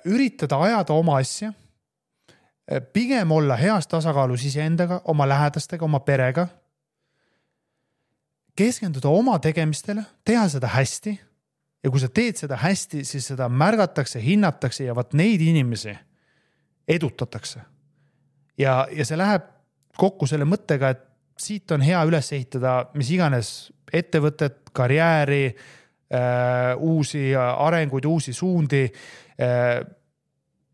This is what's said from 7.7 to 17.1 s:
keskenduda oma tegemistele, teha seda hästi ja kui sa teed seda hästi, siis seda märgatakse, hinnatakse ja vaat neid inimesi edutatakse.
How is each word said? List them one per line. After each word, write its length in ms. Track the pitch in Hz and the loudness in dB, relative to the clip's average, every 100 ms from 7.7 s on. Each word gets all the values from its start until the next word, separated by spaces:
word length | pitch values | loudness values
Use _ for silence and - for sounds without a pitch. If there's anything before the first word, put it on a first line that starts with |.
| _ _ _ _ _ _ _ _ - | _ _ _ _ _ _ _ _ -2
keskenduda 500 | 214 240 196 135 139 | 0 0 -6 -2 2
oma 280 | 170 254 185 | 4 4 2
tegemistele, 680 | 156 160 156 147 - 202 208 _ | 0 0 -2 -2 -6 -8 -8 _
teha 240 | - 233 202 | 0 2 2
seda 220 | 139 120 | 0 0
hästi 440 | 113 135 - 208 202 - _ _ _ _ _ | 0 0 -2 -8 -8 -12 _ _ _ _ _
ja 60 | 143 | -2
kui 80 | 135 | 0
sa 60 | 127 | 0
teed 300 | - 233 - | 0 0 -2
seda 160 | 147 123 | -6 -2
hästi, 440 | 147 196 - 151 | 0 -2 -4 -8
siis 240 | 131 139 123 | -8 -8 -8
seda 220 | 135 123 | -4 -2
märgatakse, 680 | 123 170 226 190 - 131 120 | 2 2 4 0 0 -4 -4
hinnatakse 640 | 113 202 190 - 131 - 127 | 0 4 2 0 -4 -4 -4
ja 80 | |
vaat 160 | 120 120 | -4 0
neid 280 | 147 196 202 | 2 2 4
inimesi 520 | 160 160 123 110 107 104 _ _ _ _ _ _ _ _ - | 4 4 2 -4 -8 -14 _ _ _ _ _ _ _ _ -4
edutatakse. 760 | 165 151 | -2 -2